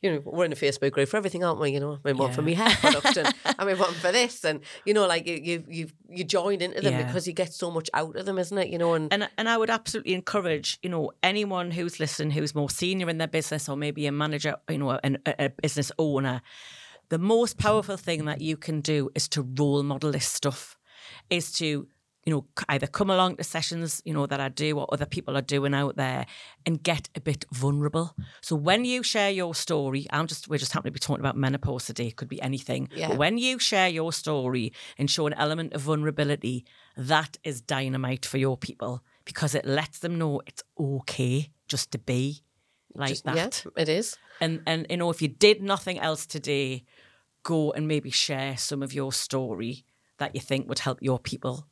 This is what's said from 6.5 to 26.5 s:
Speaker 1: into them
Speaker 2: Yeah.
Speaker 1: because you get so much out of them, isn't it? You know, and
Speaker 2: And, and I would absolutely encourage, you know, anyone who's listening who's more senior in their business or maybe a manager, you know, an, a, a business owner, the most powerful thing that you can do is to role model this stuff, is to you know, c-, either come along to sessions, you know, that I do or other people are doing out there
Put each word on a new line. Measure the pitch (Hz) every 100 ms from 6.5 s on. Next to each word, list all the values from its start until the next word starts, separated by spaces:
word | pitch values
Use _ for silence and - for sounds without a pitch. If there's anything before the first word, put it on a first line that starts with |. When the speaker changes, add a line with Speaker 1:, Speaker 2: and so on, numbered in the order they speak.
| 196
Speaker 1:
into | 180 -
them | 196
Speaker 2:
Yeah. | 127
Speaker 1:
because | 127 185 175
you |
get | 175 175
so | - 175
much | 165 160
out | - 160
of | - 196
them, | 190
isn't | 175 196
it? | 175
You | 170
know, | 170
and | 165 156
Speaker 2:
And, | 202 208 -
and | 226
I | 233
would | 220
absolutely | 226 - 220 -
encourage, | 185 - 208 180 151 143 -
you | 185
know, | 170 147 -
anyone | 190 208 208 185 175
who's | 170 175 -
listening | 151 - 151
who's | 147 151
more | 151 143
senior | - 175 190 175
in | 165
their | 160
business | 165 151 151 147
or | 139
maybe | 147 147 147
a |
manager, | 143 151 147 147 - -
you | 160
know, | 139 127
an, | 135 135 -
a, | - 143
a |
business | - 147 147 139 -
owner, | 156 139 135 123 - - - - - - _
the | 165
most | 190 226 240 -
powerful | 214 214 202 196
thing | - 165 151
that | 143
you | 156 156
can | - 156
do | 143 151 135 -
is | -
to | 151
role | 127 131 147 143
model | 143 135 156
this | 135 -
stuff, | - 143 - - - _ - - - _
is | 175 160
to | - 160 147 - _ _ _ -
you |
know, | 151 - -
c-, | -
either | 139 143
come | - 196
along | 185 185 -
to |
sessions, | 170 165 156 170 165 -
you | -
know, | 151 143
that | 139
I | 139
do | 131 151 147
or | 135
other | 147 143
people | - - 139
are |
doing | 131 139 139
out | 139 143 -
there | 131 127 123 - -